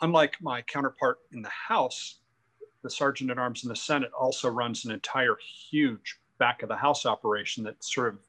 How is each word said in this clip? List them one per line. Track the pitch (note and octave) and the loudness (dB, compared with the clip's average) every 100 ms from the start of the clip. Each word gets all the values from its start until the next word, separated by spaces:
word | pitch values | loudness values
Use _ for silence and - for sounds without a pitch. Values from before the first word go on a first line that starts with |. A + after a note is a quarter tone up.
unlike | E3 E3 D3 - | 4 6 4 2
my | D#3 A#2+ | -6 -6
counterpart | - C#3 C3+ - C3 B2 _ | -4 -2 -2 0 0 0 _
in | A#2 | -12
the | G#2+ | -10
House, | - - G#3+ - - - - _ _ _ _ - _ | -8 0 0 0 -4 -12 -14 _ _ _ _ -20 _
the | B2+ | -10
Sergeant | - C#3 - C3 | 0 0 0 -2
at | B2+ | -2
Arms | B2 A#2 | -2 -4
in | B2 | -6
the | A2 | -6
Senate | - D3 B2+ - | 0 0 0 0
also | C3 - B2+ | 0 2 0
runs | A#2 A#2+ A2+ A#2 | 0 -2 -4 -6
an | |
entire | A2 - C3 B2+ G#2+ - - - | -6 -2 2 2 2 -4 -18 -2
huge | D3+ C#3+ A2 - - _ - | 2 2 2 -10 -14 _ 0
back | B2 B2 | 2 2
of | A2 | -4
the | G#2 | 0
house | C#3 D3 | 2 2
operation | B2 G#2+ A2+ G#2 G#2 - | 0 0 0 0 -2 -6
that | A2 - | -8 -8
sort | - - A#2+ | -6 -2 -2
of | G2+ | -4